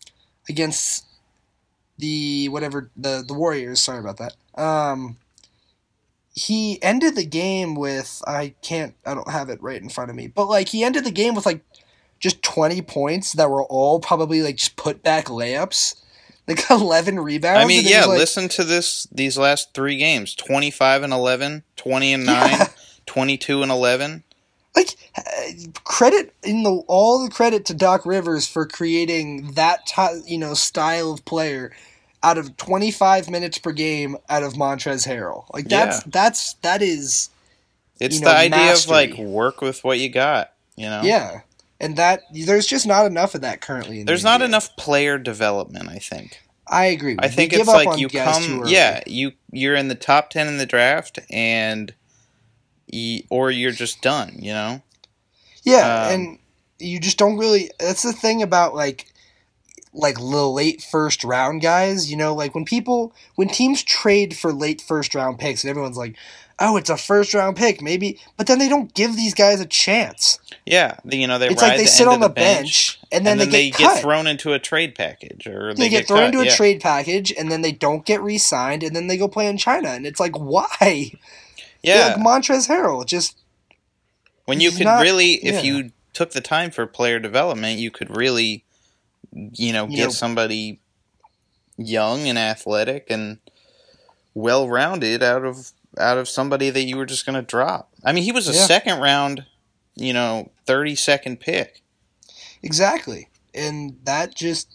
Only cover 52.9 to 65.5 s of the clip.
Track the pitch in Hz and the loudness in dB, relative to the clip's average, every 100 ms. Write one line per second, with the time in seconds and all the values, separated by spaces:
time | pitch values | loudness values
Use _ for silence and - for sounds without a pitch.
52.9 | - 117 117 - 123 131 127 127 113 120 | -10 -8 -8 -4 -2 0 0 -2 -4 -6
53.9 | - - 147 107 - 104 107 107 131 - | -4 -2 -2 -4 -10 -8 -6 -6 -8 -12
54.9 | _ _ _ _ _ _ _ - 254 151 | _ _ _ _ _ _ _ 6 6 6
55.9 | 117 110 185 175 160 _ _ _ _ 175 | 4 0 -2 -4 -10 _ _ _ _ -10
56.9 | 175 170 - 208 214 220 208 175 - 170 | -6 -2 2 2 4 2 2 2 -4 -4
57.9 | 185 240 226 226 226 208 180 170 135 147 | -2 -2 -2 0 0 2 4 2 2 -4
58.9 | 131 - _ _ _ _ _ _ - - | -6 -14 _ _ _ _ _ _ -20 -20
59.9 | 143 147 120 123 143 139 131 156 - - | -2 -2 0 -2 0 0 2 0 -2 -2
60.9 | 160 151 - 120 127 131 160 160 175 190 | -2 0 -2 -2 0 0 0 2 2 2
61.9 | 196 151 151 156 151 147 160 160 240 240 | 0 -4 -2 -2 -2 -4 -6 -4 -2 0
62.9 | 240 233 - _ - 196 - 254 277 - | -2 -2 -10 _ -2 -2 2 0 0 0
63.9 | - 220 202 196 160 165 143 151 151 - | 0 4 4 2 -2 -4 -2 -4 -4 -4
64.9 | 156 143 143 131 120 143 | -4 -2 -4 -4 -4 -6